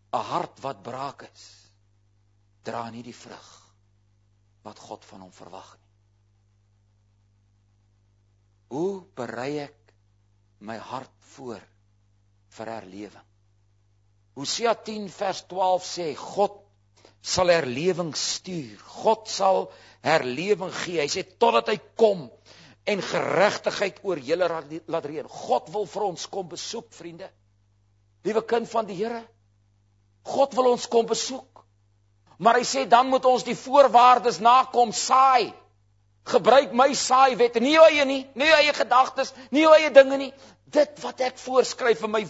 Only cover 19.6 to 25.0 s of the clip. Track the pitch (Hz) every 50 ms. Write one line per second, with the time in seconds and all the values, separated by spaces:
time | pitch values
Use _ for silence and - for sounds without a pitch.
19.6 | 185 - - - - - _ _ - 135 160 147 123 127 123 143 180 202 208 170
20.6 | 190 170 - - - 165 175 160 143 151 - 190 - - _ - 233 233 226 226
21.6 | - 233 214 - - _ _ - 226 214 196 175 131 117 - _ _ - - -
22.6 | - - - _ - - 208 185 - - - 165 131 127 139 160 196 208 - -
23.6 | - 196 - - 208 - - - - 196 175 151 123 127 165 180 180 165 165 160
24.6 | 143 143 156 165 - - 156 165